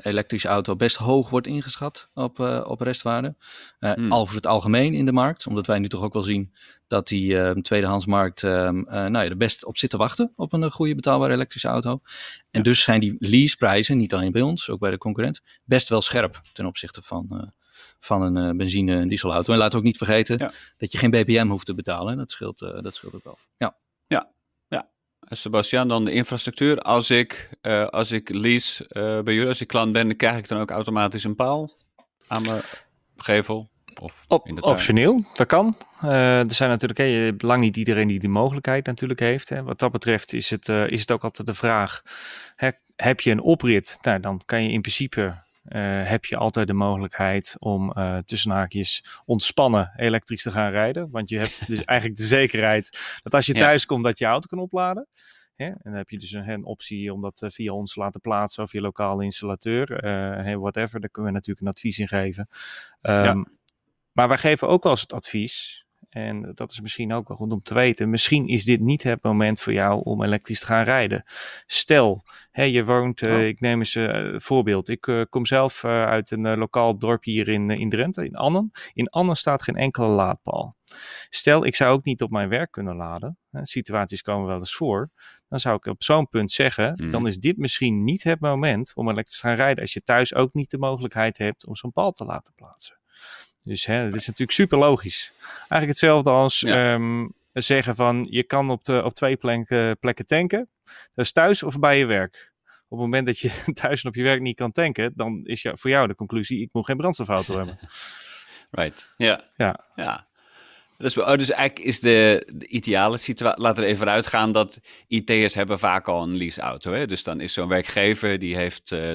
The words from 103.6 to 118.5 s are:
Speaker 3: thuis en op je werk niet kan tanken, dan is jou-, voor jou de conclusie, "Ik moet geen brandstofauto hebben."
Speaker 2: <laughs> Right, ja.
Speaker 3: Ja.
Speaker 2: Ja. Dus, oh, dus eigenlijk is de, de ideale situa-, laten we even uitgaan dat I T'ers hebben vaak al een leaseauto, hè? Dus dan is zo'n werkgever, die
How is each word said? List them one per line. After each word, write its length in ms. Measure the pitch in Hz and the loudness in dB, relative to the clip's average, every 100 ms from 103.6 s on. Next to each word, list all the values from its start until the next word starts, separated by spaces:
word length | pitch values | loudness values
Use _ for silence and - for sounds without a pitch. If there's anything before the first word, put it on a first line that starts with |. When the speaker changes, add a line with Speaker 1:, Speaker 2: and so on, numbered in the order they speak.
| - - | -6 -2
Speaker 3:
thuis 220 | 135 139 | -2 -2
en 60 | 127 | -4
op 60 | |
je 80 | 113 | -2
werk 180 | 127 131 | 2 2
niet 160 | 127 110 | 0 -4
kan 160 | 120 | -4
tanken, 400 | 135 165 113 117 - | 0 0 0 -2 -2
dan 240 | 113 107 | -6 -6
is 180 | - 117 | -6 -6
jou-, 160 | 120 - | -6 -4
voor 120 | 131 | 2
jou 180 | 135 113 | 2 2
de 60 | |
conclusie, 460 | 101 101 113 101 120 | 0 -6 -4 -4 -4
"Ik 120 | 113 | -4
moet 120 | 117 | -4
geen 120 | 107 135 | -4 -2
brandstofauto 600 | 175 160 104 95 92 95 | -2 -2 0 0 0 -4
hebben." 220 | 90 92 | -6 -10
Speaker 2:
<laughs> 60 | - - - - - - - - _ | -16 -16 -14 -16 -18 -20 -20 -20 _
Right, 360 | - 78 - - - | -4 -4 -6 -14 0
ja. 280 | 117 - - - | 2 2 -2 -2
Speaker 3:
Ja. 280 | 104 87 _ | 0 -2 _
Speaker 2:
Ja. 320 | - - - - _ _ - - - _ - | -10 -8 -8 -10 _ _ -20 -20 -20 _ -6
Dus, 180 | 131 120 | -4 0
oh, 140 | 117 | 2
dus 160 | 139 131 | 2 2
eigenlijk 380 | - 135 - 123 | 0 0 -2 -4
is 120 | - | 0
de, 460 | 120 113 110 101 - - | 4 6 8 6 0 -14
de 100 | - | -8
ideale 520 | 117 110 95 104 117 | -6 0 2 2 0
situa-, 360 | - 117 117 - | -6 -2 -2 2
laten 260 | 113 110 | 0 2
we 60 | 104 | 0
even 200 | 101 104 | 0 2
uitgaan 440 | 107 113 113 110 | 0 2 2 2
dat 280 | 107 104 - - - - | 4 2 -2 -20 -20 -4
I 160 | 113 | -2
T'ers 300 | 107 113 104 | 2 2 2
hebben 240 | 98 98 98 | 0 -2 0
vaak 300 | 101 92 - | 0 0 0
al 140 | 87 | -2
een 140 | 85 90 | -2 -4
leaseauto, 560 | 87 - 58 67 90 | -4 -6 -8 -8 -4
hè? 140 | 107 135 | -4 -4
Dus 160 | 92 | -6
dan 160 | - 80 | -6 -8
is 120 | 87 | -6
zo'n 160 | - 90 | -4 0
werkgever, 680 | 92 90 - 101 107 104 98 | 0 0 0 2 2 0 -2
die 180 | 90 | -4